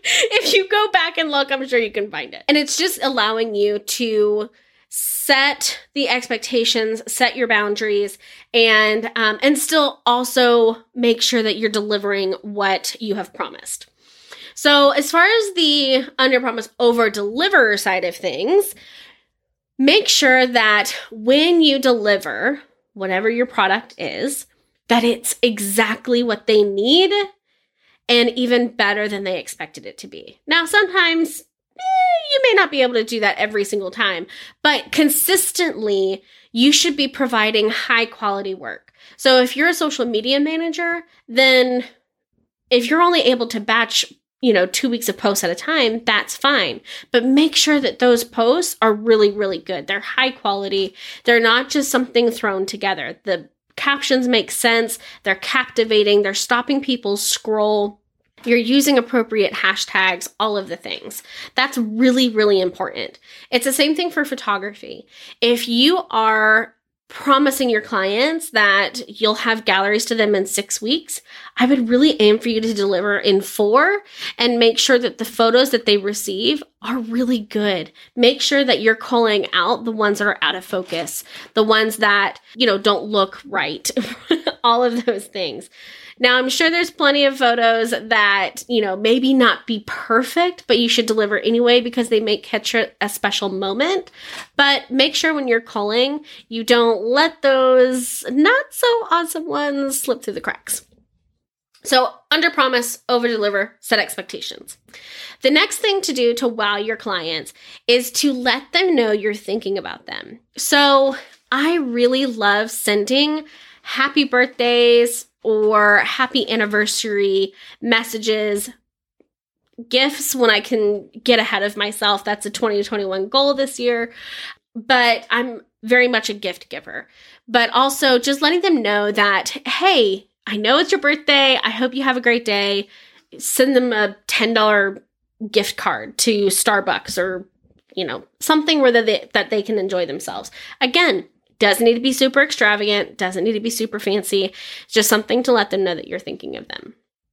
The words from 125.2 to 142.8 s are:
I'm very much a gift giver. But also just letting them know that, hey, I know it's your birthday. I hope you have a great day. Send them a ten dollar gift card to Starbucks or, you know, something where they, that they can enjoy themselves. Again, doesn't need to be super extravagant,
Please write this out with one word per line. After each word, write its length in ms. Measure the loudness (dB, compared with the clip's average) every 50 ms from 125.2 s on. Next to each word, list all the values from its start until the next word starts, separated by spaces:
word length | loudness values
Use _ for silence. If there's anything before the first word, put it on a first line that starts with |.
| -2 -4
I'm 300 | -4 -4 -4 -6 -8 -12 -16 _ _ _ -4
very 240 | 0 2 2 4 2
much 200 | 0 -2 -2 -4
a 60 | -8
gift 340 | -8 -8 -10 -10 -10 -14 _
giver. 380 | -16 -16 -16 -14 -14 -16 -16 _ _ _ -20 -20 -20 _ _
But 240 | -2 2 2 2 2
also 480 | 2 2 2 2 0 0 2 2 2 2
just 240 | 2 0 -2 0 0
letting 200 | 0 2 2 2
them 200 | 2 2 2 2
know 300 | 0 0 0 0 0 0
that, 380 | 2 2 2 2 0 -2 -4 -8 -8 -6
hey, 600 | -6 -4 0 2 2 4 4 2 2 0 -4 -8 _ _ _ _ -8
I 80 | -6
know 220 | -4 0 2 2 2
it's 120 | 2 2
your 100 | 0 0
birthday. 600 | 0 0 -2 0 0 2 2 4 4 4 2 2 0
I 80 | -4
hope 240 | -2 -2 -4 -4 -2
you 80 | -2 -2
have 140 | -2 -2
a 40 | 0
great 240 | 0 0 0 0 0
day. 440 | -2 -2 -2 -2 -2 -2 -4 -6 -8 -14 -20 -20 -20 _ _ _ _ -18 -12
Send 380 | -8 -6 2 2 2 4 4
them 160 | 2 2 2 0
a 240 | 0 0 -2 -4 -8 _
ten 260 | -6 -2 -2 0 2 2
dollar 520 | 2 4 4 4 4 2 0 -2 -8 -16 _ _ _ _ _ _ _ -14 -2
gift 280 | 0 0 0 0 -6
card 420 | -4 -4 -4 -4 -4 -8 -12 -6 -2
to 280 | 0 0 2 2 0
Starbucks 720 | 0 0 0 0 0 0 0 0 -2 -4 -4 -4 -6 -6 -4
or, 300 | -4 -4 -4 -8 -12 -14 _ _ _ _ _ _ _ _ _
you 100 | -8 -8
know, 200 | -8 -8 -10 -12 _ _ _
something 400 | -2 0 0 2 2 2 0 4
where 100 | 4 4
they, 380 | 4 4 2 2 0 -2 -4 -4 _
that 180 | -4 -2 0
they 120 | -2 -4 -2
can 160 | -2 -2 -2
enjoy 280 | -2 -2 -2 -4 -4
themselves. 440 | -4 -6 -10 -10 -10 -12 -12 -12 -14 -18 -20 -20 -20 -6 _
Again, 480 | -4 0 2 2 2 2 0 -2 -4 -8 _ _ _ _ _ _
doesn't 260 | 2 2 4 4 4
need 100 | 4 4
to 60 | 4
be 120 | 2 -2 0
super 300 | 2 0 2 2 2 0
extravagant, 720 | 0 0 0 2 2 2 2